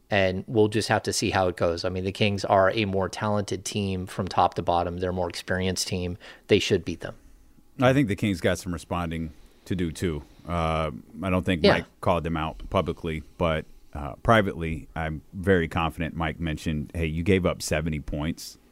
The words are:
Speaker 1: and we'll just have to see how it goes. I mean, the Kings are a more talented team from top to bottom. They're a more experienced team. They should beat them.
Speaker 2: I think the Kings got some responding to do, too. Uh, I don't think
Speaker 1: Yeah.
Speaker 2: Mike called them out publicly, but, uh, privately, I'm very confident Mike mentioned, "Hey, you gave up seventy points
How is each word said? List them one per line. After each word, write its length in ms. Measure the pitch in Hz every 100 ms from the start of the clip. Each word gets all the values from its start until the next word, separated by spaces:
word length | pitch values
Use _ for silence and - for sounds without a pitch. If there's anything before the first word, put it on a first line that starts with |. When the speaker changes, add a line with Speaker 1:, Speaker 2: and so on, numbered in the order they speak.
| -
Speaker 1:
and 340 | 104 95 92 -
we'll 220 | 107 107
just 200 | 107 -
have 140 | 107
to 100 | -
see 160 | 95 107
how 200 | 98 92
it 80 | 87
goes. 280 | 90 85 92
I 40 |
mean, 140 | 92
the 80 | 95
Kings 320 | 95 107 98 -
are 260 | 101 95
a 140 | 113 101
more 240 | 95 92
talented 540 | - 107 104 101 95
team 440 | - 107 98 95 92
from 200 | - 92
top 280 | - 90 -
to 80 |
bottom. 340 | 87 87 87 87
They're 140 | 90
a 20 |
more 160 | 92 85
experienced 580 | - - 92 92 90 -
team. 300 | 92 90 87 - - -
They 100 | 104
should 260 | - 98
beat 180 | 82 82
them. 120 | - - - - - - - -
Speaker 2:
I 140 | 123
think 140 | 135 120
the 80 | 101
Kings 260 | 110 92
got 160 | 101 90
some 160 | 90
responding 600 | 85 - 87 85 82 80 - - _ -
to 100 | 95
do, 160 | 87
too. 320 | 76 92 76 - - -
Uh, 420 | 85 80 80 78 60 - -
I 80 | 95
don't 160 | 92 101
think 180 | 92
Speaker 1:
Yeah. 100 | 190
Speaker 2:
Mike 120 | 95 82 -
called 220 | 104 87
them 120 | 78 82
out 280 | 78 - -
publicly, 500 | 98 82 80 85 80 - -
but, 280 | 85 78 - - -
uh, 200 | 78 71 -
privately, 680 | - 113 95 82 82 78 - 80
I'm 260 | 80 78 -
very 340 | 98 90 92 82
confident 480 | 90 82 - 80 82
Mike 240 | 80 76
mentioned, 520 | 82 76 - 76 71
"Hey, 140 | - 82
you 160 | 80
gave 220 | 85 95 87
up 160 | 76
seventy 380 | - 78 80 76
points 580 | - 76 78 - - - _